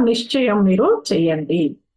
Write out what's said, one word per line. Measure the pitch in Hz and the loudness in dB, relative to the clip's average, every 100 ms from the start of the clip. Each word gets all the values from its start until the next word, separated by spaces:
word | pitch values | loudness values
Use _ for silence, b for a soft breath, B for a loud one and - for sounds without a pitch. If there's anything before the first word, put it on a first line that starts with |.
నిశ్చయం | 233 226 - 277 247 208 | 2 0 -2 -2 0 2
మీరు | 190 185 311 440 - | 2 2 2 0 -2
చేయండి." | 170 165 156 147 170 147 - _ | -2 0 -2 -2 -2 -2 -6 _